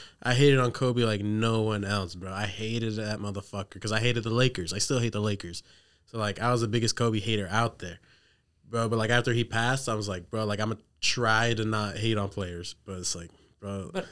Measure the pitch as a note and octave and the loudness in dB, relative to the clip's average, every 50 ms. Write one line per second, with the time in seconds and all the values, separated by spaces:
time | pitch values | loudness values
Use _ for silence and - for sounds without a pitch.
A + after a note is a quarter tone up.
0 | - - - - - A#2+ B2 B2 C#3+ C#3+ C#3 C3 B2+ A#2+ - - C3+ B2+ A#2+ B2 | -20 -20 -16 -6 -2 2 4 6 8 8 8 6 6 2 2 0 0 0 2 4
1 | A#2 A2 G#2+ G2+ G2+ G#2 G#2+ G#2+ A2+ A2+ A2+ A2+ A2 A2 G#2+ G2+ G2+ G2 G#2 G2+ | 2 2 2 2 0 0 0 2 2 2 2 2 2 2 0 0 0 0 0 0
2 | F#2+ F2+ F2+ F2 F#2 F#2 F#2+ G2 G#2 G2 F#2+ G#2+ A2 A2 A#2 A#2+ A2+ A2 G#2+ A2 | -2 -4 -6 -10 -10 -8 -6 -4 -4 -4 -4 -4 -6 -4 -2 -2 -2 -2 -2 -4
3 | G#2+ G#2+ G#2+ - G2+ G2+ G2 G2+ - - - G2+ F#2+ - - F2+ - G#2 A2 G#2+ | -4 -4 -4 -4 -4 -6 -6 -6 -8 -8 -8 -8 -8 -8 -10 -8 -4 -2 0 2
4 | A2+ B2 A#2 A#2 G#2+ A2+ A2+ A#2+ B2+ B2+ - - F2 E2 F2 G2+ - - C#3+ B2 | 2 2 2 2 0 0 2 4 2 2 2 -2 -6 -4 -4 -2 0 0 0 0
5 | A#2 A2+ G2+ G#2 G#2 G#2+ G#2 G2 - F2 E2+ - - _ - - _ _ _ _ | 0 0 0 0 0 0 -2 -2 -6 -8 -12 -12 -14 _ -20 -20 _ _ _ _
6 | _ _ - A2+ G#2+ G#2 G2 - A2 A#2+ B2 A#2 A#2 G#2+ G#2+ A#2+ A2+ A2 - - | _ _ -8 -4 -4 -4 -2 0 0 2 2 2 2 2 0 2 2 0 0 2
7 | A#2+ A#2 A2 G#2+ F#2 A2+ A2 G#2 G2 F2 G2 A2 A#2 A2+ - - F#2+ F2 E2 - | 2 2 2 0 0 0 0 0 0 0 0 2 2 0 -2 -6 -14 -14 -14 -14
8 | _ _ _ _ _ _ _ _ _ _ _ _ _ - A#2 A#2 A#2 A2 A#2 A2+ | _ _ _ _ _ _ _ _ _ _ _ _ _ -6 -4 -2 0 0 2 2
9 | A2 A2 A#2+ A#2+ A#2 B2 A#2 A#2+ A2+ - - A2+ A#2 A#2+ C3 C3+ - B2 A2+ G#2+ | 2 4 4 4 4 2 2 0 0 0 0 0 0 0 0 -2 -2 -2 -2 -2
10 | G2+ G2+ F#2+ F2+ E2+ - - A2 A2 G#2 G#2 G2+ G#2+ A2 A2 - - _ _ - | -2 -4 -4 -6 -8 -6 -4 -4 -2 -2 -2 0 0 -2 -2 -4 -8 _ _ -4
11 | - - - B2+ A#2+ A2 A2 A2 A#2 A#2 A#2 G#2+ A2 A2 A2 G#2+ G#2+ G2+ G2 G2+ | 0 0 0 2 4 4 4 4 4 2 2 0 0 0 0 0 -2 -2 -4 -2
12 | A2+ A2+ A2 G#2 G2+ G2+ - G#2 F#2+ F2 F2 F2 F2 - - _ - - F#2+ F#2 | 0 0 0 0 0 -2 -4 -4 -6 -6 -6 -8 -10 -12 -14 _ -14 -12 -10 -8
13 | F2+ - - F2 E2+ F2 - _ _ _ _ _ G#2 G2+ G2 G2 F#2 - - - | -6 -6 -6 -6 -8 -14 -18 _ _ _ _ _ -10 -8 -6 -6 -6 -6 -6 -8
14 | - - | -8 -6